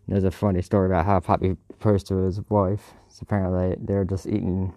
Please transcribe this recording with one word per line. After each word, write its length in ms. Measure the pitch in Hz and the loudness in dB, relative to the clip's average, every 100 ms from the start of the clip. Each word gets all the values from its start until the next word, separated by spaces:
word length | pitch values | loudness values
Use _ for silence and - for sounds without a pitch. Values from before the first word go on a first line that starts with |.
| - | -4
there's 180 | 98 | 0
a 60 | 95 | 0
funny 300 | - 104 92 | 0 0 0
story 280 | - 104 92 | 0 2 2
about 180 | 90 92 | 2 2
how 140 | 95 | 2
Poppy 360 | - 98 95 90 - | 2 0 0 -4 -8
proposed 380 | - 110 98 - | -4 0 0 0
to 80 | 95 | -2
his 220 | 95 98 - | -2 -2 -2
wife. 420 | 104 95 104 - - _ | 0 2 -2 -8 -20 _
So 120 | - | -16
apparently 600 | - 104 92 92 92 - | -4 -2 0 0 0 -2
they 120 | 107 | -2
were 100 | 98 | -2
just 220 | 92 95 - | -2 -4 -4
eating 480 | 104 92 95 92 | -4 -2 -2 -4